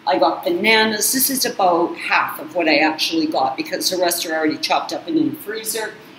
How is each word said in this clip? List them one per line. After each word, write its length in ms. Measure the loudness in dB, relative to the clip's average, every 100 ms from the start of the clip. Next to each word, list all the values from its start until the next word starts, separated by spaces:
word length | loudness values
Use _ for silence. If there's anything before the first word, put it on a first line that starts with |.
| -2
I 100 | 2
got 260 | 2 2
bananas. 680 | -2 0 4 4 4 0 -2
This 180 | 0 0
is 160 | -2 -2
about 500 | 2 4 4 2 -2
half 440 | -2 0 0 -6
of 160 | -6 -2
what 120 | 2
I 100 | 4
actually 500 | 2 0 -2 0 0
got 280 | 0 0 -2
because 360 | -6 -4 -2
the 60 | 0
rest 280 | 0 0 -2
are 80 |
already 240 | 0 0 0
chopped 360 | 0 -2 -2
up 140 | -6 -2
and 80 | 0
in 140 | 2
the 60 | -2
freezer. 580 | -8 -8 -6 -6 -6 -10 -20